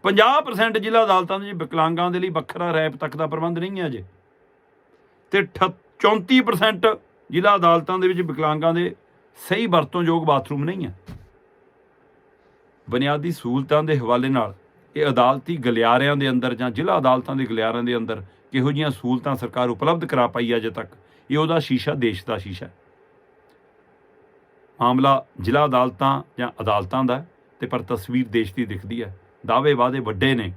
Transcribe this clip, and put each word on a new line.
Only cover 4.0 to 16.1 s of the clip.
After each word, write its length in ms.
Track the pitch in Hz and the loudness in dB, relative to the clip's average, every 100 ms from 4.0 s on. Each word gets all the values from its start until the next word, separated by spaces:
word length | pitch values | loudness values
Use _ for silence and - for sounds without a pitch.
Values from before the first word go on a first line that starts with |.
| 92 _ _ _ _ _ _ _ _ _ _ _ _ | -14 _ _ _ _ _ _ _ _ _ _ _ _
ਤੇ 100 | 202 | 0
ਠ-, 320 | - - 185 - _ _ | 0 0 0 0 _ _
ਚੌਂਤੀ 420 | 202 214 180 254 | 2 2 4 4
ਪਰਸੈਂਟ 460 | 240 190 214 196 226 208 _ _ _ | 4 2 0 2 0 0 _ _ _
ਜ਼ਿਲ੍ਹਾ 240 | 160 202 | 2 4
ਅਦਾਲਤਾਂ 440 | 202 170 170 151 185 | 6 6 4 2 0
ਦੇ 80 | 185 | 0
ਵਿੱਚ 140 | 180 | 0
ਵਿਕਲਾਂਗਾਂ 520 | 170 139 156 151 165 | -4 -2 -2 2 0
ਦੇ 220 | 170 180 - _ _ _ - - | 0 -2 -6 _ _ _ -20 -4
ਸਹੀ 180 | 196 226 | -2 2
ਵਰਤੋਂਯੋਗ 580 | 175 147 180 165 165 | 2 2 0 2 2
ਬਾਥਰੂਮ 380 | 156 139 - 147 | 2 2 0 -4
ਨਹੀਂ 240 | 147 190 170 | -4 -4 -8
ਹੈ। 120 | - - - - _ _ _ _ _ _ _ _ _ _ _ _ _ _ _ - | -10 -20 -20 -20 _ _ _ _ _ _ _ _ _ _ _ _ _ _ _ -4
ਬੁਨਿਆਦੀ 420 | 120 139 147 160 | -2 0 0 -2
ਸਹੂਲਤਾਂ 520 | 160 120 127 131 151 | -4 -2 -2 2 2
ਦੇ 140 | 156 147 | 4 0
ਹਵਾਲੇ 320 | 117 123 131 | 2 2 2
ਨਾਲ 260 | 135 107 98 _ _ _ | 0 0 -6 _ _ _
ਇਹ 100 | 151 | -2
ਅਦਾਲਤੀ 520 | 147 120 123 135 143 170 | 0 0 0 -2 -4 -4
ਗਲਿਆਰਿਆਂ 580 | 123 113 117 123 139 | -2 2 2 4 2